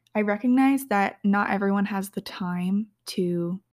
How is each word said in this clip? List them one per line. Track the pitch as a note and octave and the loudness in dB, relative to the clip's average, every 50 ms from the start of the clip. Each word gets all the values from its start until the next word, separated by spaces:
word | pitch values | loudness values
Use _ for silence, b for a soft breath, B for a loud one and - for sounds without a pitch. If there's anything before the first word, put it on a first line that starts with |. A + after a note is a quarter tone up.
| _ _ - | _ _ -4
I | A3 | -2
recognize | G#3+ G#3 G3+ G#3 - B3 B3 C4 C4+ C4+ C#4 C4+ C4+ - | -2 -2 -2 -2 0 2 4 4 4 4 4 2 0 0
that | G#3 G3+ G3 - - - - | 0 2 0 0 -2 -2 0
not | G3+ G3 G3+ G3+ - | 2 2 2 2 0
everyone | - G3 G3+ G3 G3 G3+ G3+ | 0 0 0 2 2 2 0
has | G3+ G#3 G3 F#3+ G3 | 0 -2 -4 -6 -6
the | - F#3+ | -8 -10
time | - - - - F#3+ F3 F3 F3+ F3+ F#3 G3 G3+ A3 G#3+ _ _ - - | -10 -10 -8 -8 -6 -4 -4 -2 -2 0 0 -2 -2 -4 _ _ -16 -8
to | - - F3+ F3 F3 E3+ E3+ E3+ F3+ F#3+ - _ | -4 -2 -2 0 0 -2 -2 -4 -4 -6 -10 _